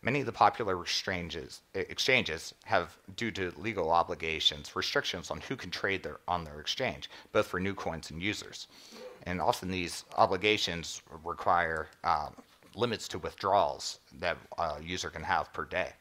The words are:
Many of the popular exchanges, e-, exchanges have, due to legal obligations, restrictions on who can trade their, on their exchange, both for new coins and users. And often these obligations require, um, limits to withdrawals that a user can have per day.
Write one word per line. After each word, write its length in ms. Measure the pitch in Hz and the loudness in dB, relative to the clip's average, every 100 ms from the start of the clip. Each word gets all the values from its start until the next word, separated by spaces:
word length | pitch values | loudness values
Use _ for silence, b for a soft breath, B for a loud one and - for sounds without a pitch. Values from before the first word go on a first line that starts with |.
Many 180 | - 143 | 2 2
of 60 | 117 | 0
the 60 | |
popular 500 | 107 104 - 110 92 | 6 6 6 0 0
exchanges, 800 | 85 - - 92 85 80 64 - _ | 0 -2 0 -2 -2 -6 -8 -14 _
e-, 40 | 98 | -4
exchanges 720 | - 90 - 131 90 80 - - | -4 0 4 4 4 -4 -6 -14
have, 300 | - 98 85 - - | 2 2 2 -8 -16
due 160 | 95 113 | -4 -4
to 220 | 92 90 82 | -2 -4 -2
legal 340 | 107 98 80 | -4 0 4
obligations, 840 | 85 85 87 82 78 - 73 73 - | 4 4 0 -2 2 2 0 -6 -4
restrictions 540 | - 143 - 90 80 | 0 0 -2 -6 -6
on 100 | 78 | -8
who 160 | - 135 | -6 -8
can 140 | 92 | -6
trade 320 | - 101 95 | -4 -2 -2
their, 160 | - - - | -4 -10 -2
on 160 | 87 | -2
their 160 | 80 76 | -2 -8
exchange, 480 | 73 - 123 73 - B B | -6 -2 -2 -4 -12 B B
both 140 | 110 104 | 2 2
for 140 | 92 | 0
new 120 | 92 | -2
coins 380 | 98 - 80 - | -2 -4 -6 -8
and 100 | 78 | -4
users. 460 | 95 101 - - - B B B B B | -4 -4 -8 -12 -14 B B B B B
And 180 | - 90 | -6 0
often 300 | 80 - 92 | 2 2 0
these 340 | 92 87 - - - | -4 -4 -6 -6 4
obligations 840 | 104 95 104 107 - 85 80 - - 80 | 4 6 4 4 2 -4 -6 -10 -14 -12
require, 640 | 82 85 - 87 85 80 78 - | -8 -2 4 4 4 0 -4 -4
um, 300 | - 80 71 - - - - | 0 0 -2 -10 -20 -20 -18
limits 340 | - 120 107 - | -2 0 0 -4
to 100 | 95 | -6
withdrawals 840 | 82 - 101 101 78 67 - - _ - | -6 -2 4 6 4 0 -8 -10 _ -4
that 160 | 87 82 - - | -2 -2 -6 -2
a 160 | 85 73 | -2 -2
user 260 | 82 90 85 | -6 -4 -4
can 140 | 82 | -6
have 280 | 78 87 76 | 0 0 0
per 100 | - | -6
day. 280 | 76 85 80 - | -2 -2 -2 -6